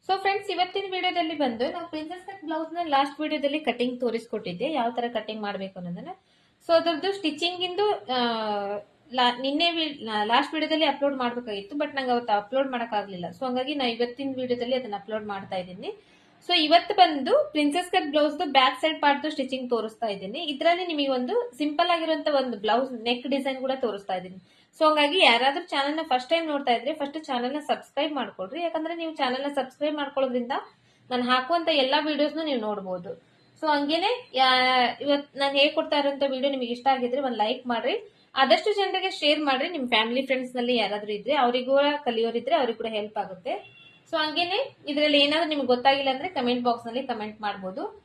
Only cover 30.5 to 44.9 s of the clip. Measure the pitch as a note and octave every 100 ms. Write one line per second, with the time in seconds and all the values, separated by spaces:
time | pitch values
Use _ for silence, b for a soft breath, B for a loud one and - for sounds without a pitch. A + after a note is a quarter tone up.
30.5 | D#4+ - b b b _ B3 B3 B3+ B3+
31.5 | E4+ E4 D4+ C4 D4 D4+ C#4+ D4 D4 D#4+
32.5 | B3+ G#3+ G#3 F#3+ F3+ F3+ - b b b
33.5 | _ D#4 D4 C#4+ E4 G4 B4 - B3+ C4
34.5 | B3+ B3+ B3+ A#3+ - C#4+ C#4+ C#4+ C4 C#4
35.5 | C#4 D4 D#4 D#4 D4 C#4 C#4 C#4 C4 C#4
36.5 | C4+ A#3 A#3+ C4+ C4 A#3+ C4 C4 A3 G#3
37.5 | C4 B3 A3+ A#3+ G#4 - b b - C4
38.5 | F4 G#4+ G4 F#4+ F#4+ F#4+ F#4+ D4 D4+ D4
39.5 | C4 D#4+ E4+ B3 A3 A3+ B3 C4+ C4 B3
40.5 | B3 A#3+ B3 G3+ G#3 G#3 G#3 G#3 D4 B3
41.5 | B3 A#3+ C#4 C#4+ D4 B3+ A3+ A3+ A#3 A#3
42.5 | D#4+ A#3+ A3+ A3+ A3 G#3 G#3+ F#3 F3+ C4
43.5 | G4 - - - _ _ D#4+ D4+ D4+ F4
44.5 | G4+ C5+ - D4